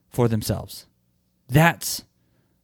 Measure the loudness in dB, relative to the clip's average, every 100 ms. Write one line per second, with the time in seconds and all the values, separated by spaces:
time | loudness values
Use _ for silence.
0 | _ 0 0 0 -2 -6 -8 -16 -20 _
1 | _ _ _ _ 0 4 4 2 -6 -10
2 | -12 _ _ _ _ _